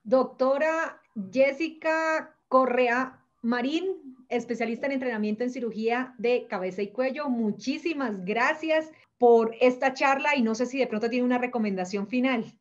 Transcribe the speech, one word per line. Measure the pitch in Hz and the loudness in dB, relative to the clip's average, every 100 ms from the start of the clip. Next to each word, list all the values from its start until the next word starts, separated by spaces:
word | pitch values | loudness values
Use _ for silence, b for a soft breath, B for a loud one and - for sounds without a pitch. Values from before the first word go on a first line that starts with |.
Doctora | 214 254 247 - 254 277 311 320 302 - _ 220 190 | 0 2 2 0 0 2 0 0 -4 -8 _ -12 -4
Jessica | 247 277 269 320 320 320 320 320 320 - _ - | 2 2 2 -6 -4 -2 0 0 -2 -4 _ 2
Correa | 262 254 247 240 240 262 - _ _ | 2 4 2 2 0 -2 -10 _ _
Marín, | 233 240 262 330 381 359 277 - - | -4 -2 0 -2 -4 -6 -12 -20 -6
especialista | 240 247 226 226 226 277 | -6 -4 -4 -4 -4 -2
en | |
entrenamiento | 269 262 214 214 214 | -2 -2 -2 -2 -2
en | 247 | -4
cirugía | 254 233 214 220 240 254 - | -4 -6 -4 -2 -2 -4 -4
de | 233 247 233 | 0 0 -2
cabeza | 196 185 185 | -6 -6 -6
y | 202 | -6
cuello, | - 262 294 285 | -2 -4 -2 -4
muchísimas | 233 214 202 254 302 339 294 247 196 | 0 -2 -2 -6 -4 -4 -4 -4 -6
gracias | 180 220 269 311 320 311 311 B B - | -4 0 0 0 0 0 -2 B B 4
por | 240 233 226 - | 8 8 6 4
esta | 254 254 269 | 2 4 -2
charla | 254 277 269 294 285 | 2 2 2 2 2
y | |
no | 220 | 2
sé | 220 247 | 0 -2
si | 269 | 0
de | 233 | -2
pronto | 214 226 | 0 -2
tiene | 247 | 0
una | 247 247 | 2 0
recomendación | 247 240 214 190 180 202 202 | 0 -2 -2 -2 -4 -4 -2
final. | 254 254 226 220 _ | 0 0 0 -4 _